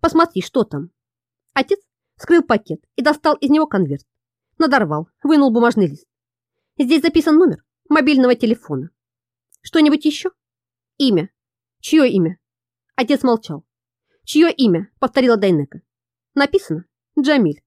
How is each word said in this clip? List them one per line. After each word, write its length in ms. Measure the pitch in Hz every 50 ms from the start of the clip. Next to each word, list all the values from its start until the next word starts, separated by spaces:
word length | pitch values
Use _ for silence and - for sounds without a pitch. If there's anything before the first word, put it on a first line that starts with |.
Посмотри, 400 | - 330 330 311 302 - _ 190
что 220 | - - _ 262 214
там». 260 | - - 143 139 170 _ _ _ _ _ _ _ _ _ _ _ _ _
Отец 260 | 277 269 - 403 403 _ _ _ _ _ _ _
вскрыл 280 | _ - - 330 339 -
пакет 400 | - 240 208 - _ 160 156 _ _ _
и 60 | -
достал 340 | 247 - - - _ 220 196
из 140 | - - 285
него 180 | 285 311 311 302
конверт. 380 | - 196 185 139 139 139 _ _ _ _ _ _ _ _ _ _ _ _
Надорвал, 520 | 320 311 254 269 214 156 151 151 165 _ _ _ _
вынул 280 | 277 320 302 277 269
бумажный 360 | 220 233 233 233 233 220 196 160
лист. 200 | 143 - _ _ _ _ _ _ _ _ _ _ _ _ _ _ _ _
«Здесь 240 | - 240 302 320
записан 360 | 277 339 320 330 - 330 302 311
номер 260 | 370 311 185 - _ _ _ _ _ _
мобильного 460 | 302 294 277 262 302 262 254 247 247
телефона». 540 | 240 254 220 214 - _ - 147 131 135 165 _ _ _ _ _ _ _ _ _ _ _ _ _ _
«Что-нибудь 440 | _ - - 320 311 302 285 302 -
еще?» 260 | 311 294 - - 370 _ _ _ _ _ _ _ _ _ _ _ _ _ _
«Имя». 320 | 285 262 208 170 151 196 _ _ _ _ _ _ _ _ _ _
«Чье 240 | _ - - 320 285
имя?» 340 | 254 - 196 170 160 185 _ _ _ _ _ _ _ _ _ _ _ _
Отец 280 | - 254 220 285 277 -
молчал. 420 | 262 233 220 226 - 160 143 - _ _ _ _ _ _ _ _ _ _ _ _
«Чье 260 | - - 302 320 339
имя?» 420 | - - 269 226 175 160 208 - _ _
повторила 380 | - 254 _ 269 254 247 233 214
Дайнека. 440 | 190 196 180 156 143 - - - _ _ _ _ _ _ _ _ _ _ _
«Написано 520 | 277 277 285 - 392 - - 160 156 175 _ _ _ _ _ _ -
Джамиль». 440 | 269 269 302 277 220 160 147 _ _